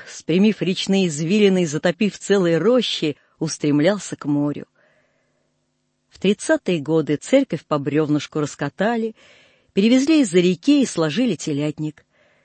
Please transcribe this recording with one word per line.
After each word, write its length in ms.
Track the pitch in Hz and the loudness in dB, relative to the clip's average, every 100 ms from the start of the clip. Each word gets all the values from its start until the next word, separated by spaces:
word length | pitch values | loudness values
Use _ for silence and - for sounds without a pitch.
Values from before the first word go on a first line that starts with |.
| - | -18
спрямив 560 | - - 170 214 196 | -12 -2 2 2 2
речные 460 | 170 185 - 196 180 | -4 -4 0 0 0
извилины 560 | 147 165 214 202 185 | -2 -2 2 4 2
и 20 | 170 | 0
затопив 500 | 147 180 - 208 - | -2 -2 0 -4 -4
целые 380 | - 202 175 160 | -2 2 2 2
рощи, 580 | 190 254 - - 156 - _ - | 2 2 0 -2 -4 -6 _ -8
устремлялся 760 | 160 - 151 147 165 208 - | -8 -4 0 2 2 0 -6
к 120 | - 143 | -10 -4
морю. 420 | 147 147 143 - _ _ _ _ _ _ _ _ _ _ _ _ _ _ | -2 -2 -6 -12 _ _ _ _ _ _ _ _ _ _ _ _ _ _
В 120 | _ | _
тридцатые 580 | 190 208 - 320 - 170 | -2 0 0 -2 0 -4
годы 380 | 135 160 147 147 | 0 0 0 -4
церковь 480 | - 269 277 165 - | 2 2 2 -6 -4
по 140 | 151 | -4
бревнышку 580 | 143 147 151 151 - 156 | -2 -2 0 -2 -2 -6
раскатали, 800 | 147 - 143 - 202 233 226 - _ _ _ _ _ | -6 -6 -8 -4 -4 -2 -6 -8 _ _ _ _ _
перевезли 460 | - 220 262 285 311 | 0 4 4 4 2
из-за 200 | 226 180 | 4 2
реки 420 | 180 180 - 285 | 2 0 2 2
и 20 | |
сложили 500 | 233 - 156 151 254 | 2 0 -2 0 -2
телятник. 720 | 165 - 143 151 147 151 - _ _ _ _ | -2 -4 -4 -4 -4 -8 -10 _ _ _ _